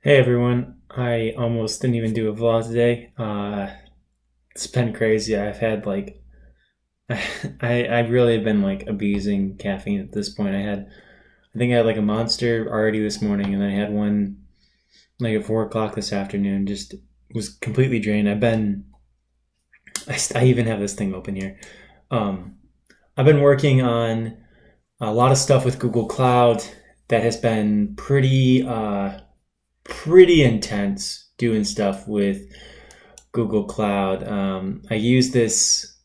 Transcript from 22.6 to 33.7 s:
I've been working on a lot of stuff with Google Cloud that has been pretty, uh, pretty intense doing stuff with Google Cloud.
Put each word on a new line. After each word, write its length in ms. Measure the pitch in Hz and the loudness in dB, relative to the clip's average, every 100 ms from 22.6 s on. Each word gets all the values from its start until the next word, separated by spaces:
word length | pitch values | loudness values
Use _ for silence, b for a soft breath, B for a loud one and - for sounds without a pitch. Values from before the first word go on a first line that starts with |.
| _ _ _ b b - | _ _ _ b b 2
I've 80 | 135 | 4
been 160 | 147 | 6
working 400 | 143 139 143 131 | 6 4 4 4
on 560 | 127 117 117 113 113 - b b b b _ _ | 4 0 0 -2 -6 -10 b b b b _ _
a 100 | 110 | -4
lot 200 | 110 127 | 2 4
of 80 | 135 | 4
stuff 260 | - 135 123 | 4 2 2
with 140 | - | -2
Google 260 | 123 117 110 | -2 -2 -2
Cloud 580 | - 127 123 120 110 - B B B _ | 0 2 4 4 2 -4 B B B _
that 160 | 117 | 0
has 120 | 113 107 | 0 0
been 600 | 120 110 104 104 104 - | 0 0 2 2 0 -4
pretty, 680 | - 139 131 131 131 127 127 | 0 2 4 4 4 4 2
uh, 560 | 113 107 101 98 - - _ _ _ _ _ - | -4 -4 -4 -4 -8 -20 _ _ _ _ _ -16
pretty 540 | - 156 180 175 170 | -10 6 10 10 8
intense 840 | 131 110 - 104 101 98 - - _ _ | 6 2 -2 -4 -4 -4 -8 -12 _ _
doing 260 | 120 110 | -2 0
stuff 460 | 104 - 101 98 - | -2 -2 -2 -2 -4
with 360 | 104 101 - - B B B B B B B _ | 0 0 -2 -10 B B B B B B B _
Google 320 | 120 110 107 | -4 -2 -2
Cloud. 640 | 98 | -2